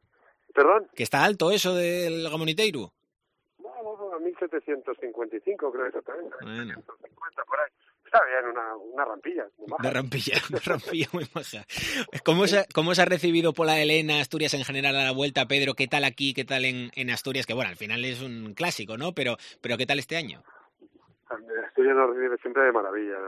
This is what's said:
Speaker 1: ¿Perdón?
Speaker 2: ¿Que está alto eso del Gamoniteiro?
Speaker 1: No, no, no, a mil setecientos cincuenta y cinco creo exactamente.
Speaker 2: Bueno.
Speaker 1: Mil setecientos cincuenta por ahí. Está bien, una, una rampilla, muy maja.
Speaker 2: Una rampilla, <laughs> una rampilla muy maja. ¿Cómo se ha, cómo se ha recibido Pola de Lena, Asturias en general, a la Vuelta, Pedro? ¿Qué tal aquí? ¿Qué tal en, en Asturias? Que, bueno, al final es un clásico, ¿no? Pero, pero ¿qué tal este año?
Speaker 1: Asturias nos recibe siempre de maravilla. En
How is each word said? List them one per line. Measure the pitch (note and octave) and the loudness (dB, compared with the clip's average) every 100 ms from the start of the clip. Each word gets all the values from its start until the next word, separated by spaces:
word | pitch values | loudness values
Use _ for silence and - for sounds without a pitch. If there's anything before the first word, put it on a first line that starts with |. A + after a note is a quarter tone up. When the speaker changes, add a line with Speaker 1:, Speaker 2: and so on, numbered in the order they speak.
| _ _ _ _ - | _ _ _ _ -2
Speaker 1:
¿Perdón? | - D3 G#3 F#3+ - | 6 6 6 2 -4
Speaker 2:
¿Que | |
está | - C#3+ | 0 4
alto | E3+ G3 E3 | 4 4 2
eso | G3+ F#3 F3+ | 4 2 2
del | F3 F3 E3+ E3 D#3+ | 0 0 -2 -2 -4
Gamoniteiro? | D#3+ D#3+ D#3+ A3 D3 F2+ _ _ _ _ _ _ _ | -2 -2 2 2 0 -8 _ _ _ _ _ _ _
Speaker 1:
No, | F#4 B3 | -16 -12
no, | A3 G#3 | -10 -8
no, | G3+ E3 | -8 -4
a | |
mil | F3 E3+ | -4 -4
setecientos | D#3 D#3+ - C3+ C3 A#2+ | -4 -4 -2 -4 -4 -8
cincuenta | B2 A2+ A2+ A2 | -8 -6 -6 -4
y | |
cinco | - G3+ D3 | -4 -2 -2
creo | B2 B2+ | -2 -4
exactamente. | - - D3 E3 - | -4 -8 -10 -12 -12
Speaker 2:
Bueno. | G#2+ A2+ | -10 -10
Speaker 1:
Mil | A#2 - | -10 -12
setecientos | - - - | -16 -20 -20
cincuenta | _ - - - | _ -12 -10 -4
por | C#3 | -4
ahí. | D3 - _ _ - | -4 -8 _ _ 4
Está | A#3 C#3+ | 4 6
bien, | B2+ B2 | 2 0
una, | A#2+ A2 A2 | -4 -6 -8
una | A2 C3 | -8 -4
rampilla, | C3 G#2 - F4 G#2 - | -4 -4 -6 -6 -8 -12
muy | G#2+ | -10
maja. | D3 | -4
Speaker 2:
Una | C3+ | -2
rampilla, | B2+ C3 C3+ C#3 - | -2 -2 -4 0 0
<laughs> | - | 0
una | E3 | -4
rampilla | - D#3 - E3 D3 | -2 -2 -2 -4 -2
muy | F3+ C#3 E3+ | -4 -6 -8
maja. | C#3 G#2 - - - C#4+ - - | -10 -12 -10 -6 -4 -4 -6 0
¿Cómo | - E3+ G3 | 4 4 6
se | G3 | 4
ha, | F#3+ | 2
cómo | - E3 F3+ | 0 2 4
se | |
ha | F3 | 4
recibido | D#3 F3 E3 E3 | 4 4 4 2
Pola | D3+ D#3 | 2 2
de | D#3 D3+ | 4 4
Lena, | D#3 D#3 D3 | 4 2 0
Asturias | C#3+ D#3+ D3 | 0 -2 -2
en | C#3+ | -2
general, | C3 C3+ C#3 C#3 | -2 -2 0 2
a | |
la | C3+ | 2
Vuelta, | C3 C#3+ C#3 B2 | 0 0 0 2
Pedro? | C#3 C#3 | 2 2
¿Qué | - C3 | 0 0
tal | D3 C#3 | 2 2
aquí? | - C#3 | 0 -2
¿Qué | C3+ B2+ | -2 -2
tal | C3+ | 0
en, | C3 B2+ A#2+ - | 0 -2 -8 -8
en | B2+ | -4
Asturias? | A#2 C3+ C3 B2 | -4 -4 -4 -2
Que, | |
bueno, | A#2 G#2+ | -4 -4
al | F2 | -6
final | G#2 A#2 B2+ | -6 -4 -4
es | A#2+ | -6
un | C3 A#2 G#2+ | -8 -10 -10
clásico, | G2+ F3 - G#2+ A2+ | -4 -4 -4 -8 -6
¿no? | D#3+ | -6
Pero, | E3+ B2 A2+ - - | -2 -2 -4 -8 -12
pero | A#2 A#2 | -4 -2
¿qué | B2+ | 0
tal | C#3+ | -2
este | - D#3+ | -2 -6
año? | C3+ C#2+ - - _ _ - _ _ _ - A2+ A2+ A2+ A2 | -6 -12 -20 -20 _ _ -20 _ _ _ -14 -12 -8 -8 0
Speaker 1:
Asturias | - C3 C3+ | 4 6 6
nos | B2+ B2+ | 4 2
recibe | B2+ A#2+ | -2 -2
siempre | C3 B2+ | 0 4
de | C3 | 4
maravilla. | A#2 G2+ G#2 G#2 | 4 0 -4 -4
En | G2 | -6